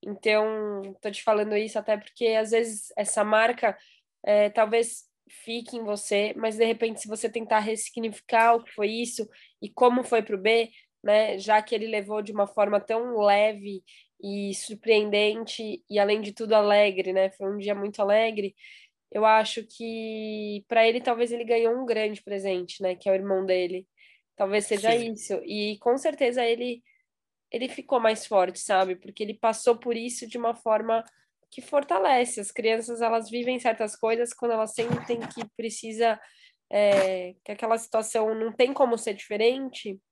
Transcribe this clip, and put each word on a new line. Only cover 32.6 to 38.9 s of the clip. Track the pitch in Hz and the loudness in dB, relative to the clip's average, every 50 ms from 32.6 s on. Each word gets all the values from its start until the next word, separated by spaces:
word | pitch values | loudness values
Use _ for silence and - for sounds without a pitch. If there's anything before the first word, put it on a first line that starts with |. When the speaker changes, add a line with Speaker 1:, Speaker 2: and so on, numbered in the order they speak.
| 220 226 226 226 226 226 240 226 233 | 0 0 0 0 -2 -6 -6 -2 0
Speaker 1:
elas | 233 226 226 226 208 | 0 0 0 -2 -4
vivem | 220 240 240 240 254 247 | -6 -4 -2 -2 -4 0
certas | 240 254 226 220 226 208 208 | 0 0 0 0 -2 -6 -4
coisas | - - 220 226 233 240 240 - | -4 -2 0 0 0 -2 -4 -4
quando | - - 233 226 | -6 -2 -2 0
elas | 220 220 214 - | 0 -2 -4 -2
sentem | - 226 240 240 240 - - 240 233 | -4 -2 -2 -2 -4 -2 -4 -6 -6
que | 233 254 - - 220 214 _ | -6 -10 -10 -12 -12 -12 _
precisa, | - 220 226 226 - - 226 220 220 233 233 220 214 - - _ _ _ _ _ _ _ _ | -10 -10 -8 -8 -10 -12 -12 -4 0 0 0 0 0 -6 -20 _ _ _ _ _ _ _ _
é, | - 208 208 202 202 196 190 190 190 185 180 180 185 _ _ | 0 2 4 6 4 4 4 2 0 -4 -6 -10 -12 _ _
que | - 208 | -14 -10
aquela | 202 - 220 226 | -6 -2 0 0
situação | 226 226 - - 220 220 220 - 233 220 220 220 | -2 -2 -2 -4 -2 -2 0 0 0 0 0 0
não | 220 220 226 220 | -2 -4 -6 2
tem | - 254 254 277 | 2 2 2 4
como | - 285 247 | 2 2 2